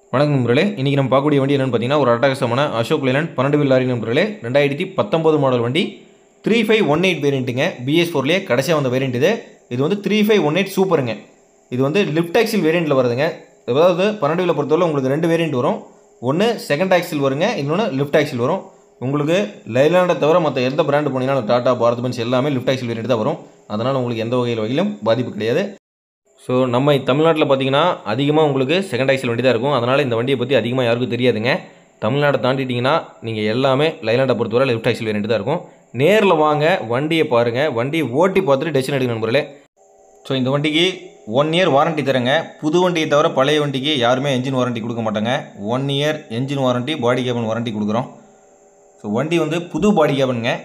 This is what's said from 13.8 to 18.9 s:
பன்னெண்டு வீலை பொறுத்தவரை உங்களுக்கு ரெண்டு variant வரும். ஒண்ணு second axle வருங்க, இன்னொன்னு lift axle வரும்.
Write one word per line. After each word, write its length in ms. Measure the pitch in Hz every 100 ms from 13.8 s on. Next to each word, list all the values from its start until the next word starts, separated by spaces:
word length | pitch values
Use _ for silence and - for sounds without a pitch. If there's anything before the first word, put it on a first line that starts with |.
| 175 170 202 208
பன்னெண்டு 240 | 143 170
வீலை 100 | 180 147
பொறுத்தவரை 280 | 131 156 180
உங்களுக்கு 240 | 143 131
ரெண்டு 160 | 143 170
variant 240 | 165 165 131
வரும். 200 | 139 190 - - _ _ 120
ஒண்ணு 160 | 156 220 226 -
second 260 | 147 185 180
axle 260 | 170 151 139
வருங்க, 220 | 135 196 233
இன்னொன்னு 240 | 143 170 220 131
lift 180 | 143 160
axle 240 | 147 131
வரும். 180 | 120 190 - - _